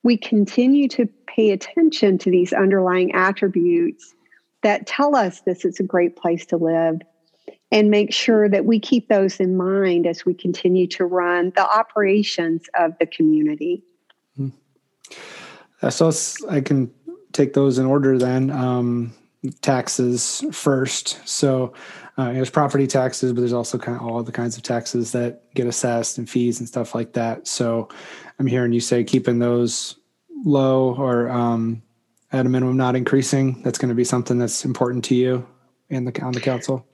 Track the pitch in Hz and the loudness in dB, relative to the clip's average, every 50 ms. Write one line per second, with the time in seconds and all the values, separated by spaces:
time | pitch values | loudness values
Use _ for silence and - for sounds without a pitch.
0 | - 240 240 208 - - - 208 202 196 - - 240 254 269 285 285 254 - - | 4 2 2 2 0 0 2 2 2 2 2 2 4 6 6 4 4 2 0 0
1 | 240 208 _ _ _ - - - 220 214 196 196 - - - 339 330 311 311 - | -2 -2 _ _ _ -6 0 2 4 4 2 0 -4 -6 0 2 2 2 4 4
2 | - 202 190 185 - 190 180 180 180 180 - - 190 196 196 196 185 185 180 185 | 4 4 4 4 2 2 4 4 2 2 2 2 2 4 4 4 4 2 2 2
3 | 185 196 - - 185 190 196 - 208 190 190 180 170 175 170 170 170 - - _ | 2 2 2 2 2 2 2 0 -2 0 2 2 2 4 4 4 2 0 -2 _
4 | - - _ _ _ _ _ _ _ _ _ _ - 214 208 208 208 - - - | -18 -20 _ _ _ _ _ _ _ _ _ _ 0 0 0 0 -2 -8 -2 0
5 | 277 285 294 262 208 185 180 - _ 190 175 180 - 185 - - 196 185 - 180 | 2 2 4 2 2 0 -2 -4 _ -4 -4 0 -2 -4 -2 -2 -4 0 2 2
6 | 175 170 175 - - 175 170 165 - _ - 165 165 160 165 165 165 165 160 165 | 2 2 -2 -2 -2 -2 -2 -2 -2 _ -2 0 0 0 2 2 2 0 0 -2
7 | - _ _ _ _ _ _ _ _ - - _ _ _ - 214 214 208 208 208 | -8 _ _ _ _ _ _ _ _ -20 -20 _ _ _ 2 4 6 6 6 4
8 | 208 - - - - - 226 214 208 208 196 196 - - 226 214 - - 277 240 | 2 2 -2 -2 0 2 4 4 4 4 2 2 2 2 2 2 2 0 0 0
9 | - _ 220 196 196 190 190 - 190 185 185 185 180 185 196 196 196 185 175 175 | 2 _ 2 2 2 0 0 0 0 0 2 0 0 0 0 2 2 2 2 2
10 | 170 175 170 - - 180 175 - - 180 175 - - 185 180 185 180 180 - - | 2 0 -2 -2 -2 -4 -4 -2 -4 -4 -4 0 0 2 4 4 2 0 0 -4
11 | 185 175 180 185 175 175 175 175 175 185 185 - 190 - 208 220 226 - - 214 | -2 0 0 0 0 2 0 0 0 0 2 0 2 2 2 0 0 0 0 0
12 | 208 190 196 214 208 - - - 170 165 165 165 _ - - 180 170 165 170 _ | 2 2 2 2 2 0 -2 -4 -2 -2 -2 -4 _ -4 0 0 0 0 0 _
13 | 170 165 - - 165 156 156 156 151 151 151 147 151 175 180 196 _ _ _ _ | -4 -4 0 0 2 4 4 2 2 0 -2 -4 -4 -6 -6 -6 _ _ _ _
14 | _ _ _ _ _ _ _ 135 135 135 127 _ _ _ _ _ _ _ _ _ | _ _ _ _ _ _ _ -8 -8 -8 -8 _ _ _ _ _ _ _ _ _
15 | _ - - - - - - - - - - - - _ _ _ - 131 131 - | _ -20 -20 -20 -20 -20 -18 -20 -20 -20 -20 -20 -20 _ _ _ -4 -4 0 2
16 | 165 165 156 160 - - - - - - 180 143 135 - 143 135 127 120 _ _ | 2 2 2 0 -4 -8 -10 -10 -8 -4 -2 -2 0 0 0 0 0 -2 _ _
17 | _ - - - - _ - - 143 135 - 139 139 139 127 127 131 131 135 143 | _ -20 -20 -20 -20 _ 0 0 0 2 2 2 2 2 2 2 0 2 2 2
18 | 135 135 131 127 123 127 127 131 131 135 143 135 127 127 123 123 123 120 120 120 | 2 2 2 2 2 0 0 0 0 -2 -2 -2 -2 -2 -2 -2 -2 -2 -2 -2
19 | 117 117 113 _ _ _ _ _ - 131 127 _ - - - 127 120 - - - | -4 -8 -10 _ _ _ _ _ -12 -12 -10 _ -2 0 0 0 -2 -4 -4 -2
20 | 127 123 123 120 - - - - 269 302 170 - - 151 139 131 135 127 - - | 0 0 0 -2 -4 -6 -6 -6 -8 -8 -8 -4 -2 0 0 0 0 -4 -4 -8
21 | - - - - - - - - - 139 131 131 127 123 - - - - - - | -8 -8 -10 -10 -10 -10 -4 -2 0 0 2 0 -2 -4 -8 -16 -20 -20 -20 -20
22 | - - _ - 131 123 127 131 131 127 - 156 147 139 - 139 139 131 - 135 | -20 -14 _ -6 -4 -4 -2 -4 -4 -2 0 0 0 2 2 0 0 2 0 0
23 | 127 131 - - - 127 123 120 123 120 120 120 113 - - 120 - - 123 120 | 0 0 -2 -2 -2 -2 0 0 0 0 0 -2 -2 -4 -6 -6 -6 -6 -8 -8
24 | 117 117 113 117 117 117 117 - 120 120 113 117 - - 123 120 117 - - 123 | -8 -8 -6 -6 -8 -6 -6 -6 -6 -6 -6 -8 -6 -4 -4 -4 -4 -4 -4 -4
25 | 117 113 - 123 120 120 120 - _ _ _ - 123 120 117 - - 123 117 117 | -4 -2 -2 -4 -4 -4 -6 -10 _ _ _ -4 -2 -2 -2 -2 -2 0 0 -2
26 | 113 - - - 120 - - 127 120 120 117 - 120 113 - 127 117 - - 120 | -2 -4 -6 -8 -10 -4 -2 0 0 0 -2 -4 -8 -8 -6 -6 -6 -4 -6 -8
27 | 117 117 _ 123 117 113 113 - - - - - 120 117 117 117 113 - - - | -8 -4 _ -4 -4 -4 -4 -6 -8 -10 -6 -4 -2 -2 -2 -2 -4 -8 -14 -20
28 | - - - - - - - _ 135 131 120 127 123 120 117 120 117 - 127 120 | -20 -20 -20 -20 -20 -20 -6 _ -2 0 0 0 0 0 0 0 0 0 0 0
29 | 117 - - 127 123 - 120 120 120 120 120 120 120 117 - - - - - _ | 0 2 0 0 2 2 0 2 2 2 2 2 0 0 -2 -6 -8 -10 -12 _
30 | _ _ _ _ _ _ 349 294 254 170 143 139 135 131 131 131 131 131 120 127 | _ _ _ _ _ _ -16 -6 -2 0 2 2 4 2 2 2 2 0 0 -2
31 | 139 127 123 120 120 117 123 120 120 120 117 113 113 113 113 113 - _ _ _ | -2 0 0 0 0 0 -2 -2 0 0 0 0 -2 -4 -4 -6 -10 _ _ _
32 | _ _ _ _ _ _ - 135 127 127 127 127 127 127 127 131 131 127 127 131 | _ _ _ _ _ _ -2 0 0 2 2 2 0 2 0 2 2 2 0 0
33 | 123 - 131 135 131 - - 139 135 131 127 - - 127 117 - - 123 120 120 | 0 2 2 2 2 2 0 2 2 0 -2 -2 -4 -4 -4 -2 -2 0 0 0
34 | 123 120 - 123 120 - 127 120 120 113 - - - 131 127 - 131 120 123 123 | 0 2 0 -2 0 0 0 0 0 -2 -4 -4 -4 -4 -2 0 -2 -2 -2 -4
35 | 117 - 127 123 127 127 127 127 127 - _ _ _ _ _ _ _ _ 147 131 | -2 0 2 2 2 2 0 -2 -4 -10 _ _ _ _ _ _ _ _ -6 -6
36 | 123 127 127 - - 127 123 127 - 139 127 120 - - 135 127 - _ | -4 -6 -6 -6 -6 -6 -6 -4 -2 -2 -4 -4 -4 -4 -6 -6 -6 _